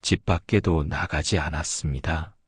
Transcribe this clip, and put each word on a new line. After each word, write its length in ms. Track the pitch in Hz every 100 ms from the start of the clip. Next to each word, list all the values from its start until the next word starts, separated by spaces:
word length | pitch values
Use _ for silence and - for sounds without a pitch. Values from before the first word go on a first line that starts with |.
집 220 | - 92
밖에도 580 | - 85 - 104 95 82
나가지 560 | 76 71 87 76 - 95
않았습니다. 960 | 76 78 - - 78 65 - 80 80 _